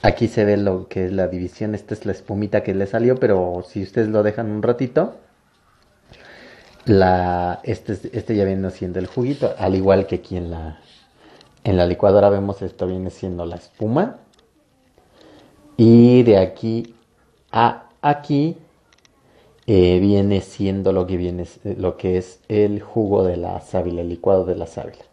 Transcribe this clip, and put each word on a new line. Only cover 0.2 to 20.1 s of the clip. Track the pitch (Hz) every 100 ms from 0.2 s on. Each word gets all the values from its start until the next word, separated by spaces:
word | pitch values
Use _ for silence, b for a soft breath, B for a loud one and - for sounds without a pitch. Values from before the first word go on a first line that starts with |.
| 113
se | -
ve | 104 104
lo | 98 92 -
que | 95
es | 92
la | 98 90
división, | 90 90 - 107
esta | 104 -
es | 107
la | 101
espumita | 90 - 101 104 107
que | 107
le | 95
salió, | 98 113 120
pero | 131 120 95 90 87
si | - 104
ustedes | 95 117 107
lo | 107
dejan | 107 104 110
un | 107
ratito, | 107 120 127 151 208 - _ _ _ _ _ _ _ _ _ B B B B B B B -
la, | 98 92 92 90 90 87 85
este, | - 104 - 101 -
este | 110 -
ya | 107
viene | 98 95 95
siendo | - 92 90
el | 90
juguito, | - 123 143 120 -
al | 95
igual | 95 95 95 98
que |
aquí | 90 - 92
en | 87
la, | 80 80 80 _ _ _ b b b b b
en | -
la | 92
licuadora | 87 90 101 101 101
vemos | 101 101 98
esto | 92 - 92
viene | 92 92
siendo | - 95 87
la | 85 90
espuma. | - _ 107 135 233 - _ _ _ _ _ _ _ _ _ b b b b b _
Y | - 113 117 120 123
de | 117 98
aquí | 92 - 113 113 117 _ _ _ _ _ _
a | 110 117 - - _
aquí, | 147 143 - 143 156 170 _ _ _ _ _ _ b b b b -
eh, | 98 90 90
viene | 101